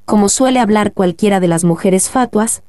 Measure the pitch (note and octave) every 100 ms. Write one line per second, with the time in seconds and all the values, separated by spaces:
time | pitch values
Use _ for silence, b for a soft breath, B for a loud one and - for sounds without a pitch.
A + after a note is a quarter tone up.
0 | - G#3+ G3+ - C4 B3+ G#3+ G#3+ G3+ -
1 | F3+ E3+ G#3 F#3+ F3 E3 F3 E3 G3 F#3
2 | - C4 A#3+ G#3 A3 -